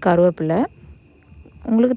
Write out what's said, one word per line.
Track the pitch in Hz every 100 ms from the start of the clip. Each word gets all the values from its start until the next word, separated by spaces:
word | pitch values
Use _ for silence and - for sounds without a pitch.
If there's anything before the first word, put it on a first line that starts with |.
கருவேப்பிலை, | 190 170 180 170 156 175 311 - - - _ _ _ - - - -
உங்களுக்கு | 226 247